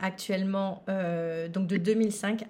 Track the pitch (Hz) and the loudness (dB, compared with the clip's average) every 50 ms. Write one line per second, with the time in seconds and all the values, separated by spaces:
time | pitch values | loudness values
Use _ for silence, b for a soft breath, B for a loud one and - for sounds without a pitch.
0 | 190 185 190 - - - 196 190 190 196 196 196 196 190 196 - - 190 196 190 | -4 -4 -4 -4 -4 -2 0 0 0 0 0 0 0 -2 -4 -4 -4 -2 -2 0
1 | 180 170 170 165 165 165 165 165 165 170 170 190 190 170 196 180 170 214 220 226 | 0 0 0 0 -2 -2 -2 -4 -4 -2 -2 0 0 2 0 2 2 4 4 4
2 | 220 208 208 - 196 202 226 214 - | 4 2 2 0 0 0 0 -2 -4